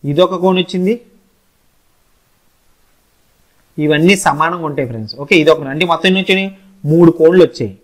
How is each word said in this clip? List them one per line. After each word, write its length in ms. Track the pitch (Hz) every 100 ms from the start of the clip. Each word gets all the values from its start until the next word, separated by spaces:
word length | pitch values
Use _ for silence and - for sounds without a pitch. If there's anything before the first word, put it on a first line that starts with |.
| 143
ఇదొక 240 | 147 180 185
కోన్ 140 | 185 185
వచ్చింది. 320 | 175 185 185 233 _ _ _ _ _ _ _ _ _ _ _ _ _ _ _ _ _ _ _ _ _ _ _ _ _ _ _ - 151
ఇవన్నీ 300 | 151 170 190 175
సమానంగా 380 | 147 160 175 160
ఉంటాయి, 180 | 143 127
ఫ్రెండ్స్. 220 | 113 110 120
ఓకే, 120 | 143 180
ఇదొక, 240 | 151 156 139
అంటే 120 | 147 175
మొత్తం 160 | 165 190
ఎన్ని 120 | 185
వచ్చాయి? 240 | 185 190 190 196 _ _ 147
మూడు 180 | 160 170 165
కోన్లు 240 | 160 185 160
వచ్చాయి. 260 | - 113 95